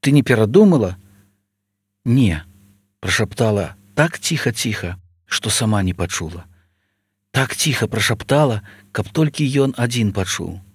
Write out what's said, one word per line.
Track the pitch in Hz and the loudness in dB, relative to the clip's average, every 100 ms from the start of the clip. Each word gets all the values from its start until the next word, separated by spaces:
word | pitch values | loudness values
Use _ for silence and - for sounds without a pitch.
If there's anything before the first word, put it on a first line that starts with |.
"Ты | - | 4
не | 143 | 2
перадумала?" | 131 120 107 147 208 160 101 90 _ _ _ _ _ _ _ _ _ _ | 4 2 4 6 6 6 0 -4 _ _ _ _ _ _ _ _ _ _
"Не", — | - 123 117 78 - - _ _ _ _ | 0 2 2 0 -8 -20 _ _ _ _
прашаптала | 92 90 87 - 113 104 78 - _ | -4 -2 -2 0 0 0 -4 -10 _
так | - 160 - | -2 -2 0
ціха-ціха, | - 160 - 117 120 104 87 90 - _ | -6 -2 -2 -4 -4 -4 -6 -10 -14 _
што | _ - - | _ -6 -2
сама | - 113 107 | -2 0 0
не | 92 | 0
пачула. | 90 104 - 80 82 - _ _ _ _ _ _ _ _ | -2 -4 -6 -8 -12 -18 _ _ _ _ _ _ _ _
Так | 131 135 - | -2 -2 -2
ціха | 160 127 110 | -2 -2 -2
прашаптала, | 110 104 117 - 139 151 107 - - _ | -2 -2 -2 0 2 2 0 -6 -20 _
каб | - 104 | -8 -6
толькі | - 156 - 147 139 | 0 -2 0 -2 0
ён | 139 135 | 0 0
адзін | 120 120 107 | -2 0 -2
пачуў. | 98 92 - 87 90 - | 0 -4 -4 -8 -10 -16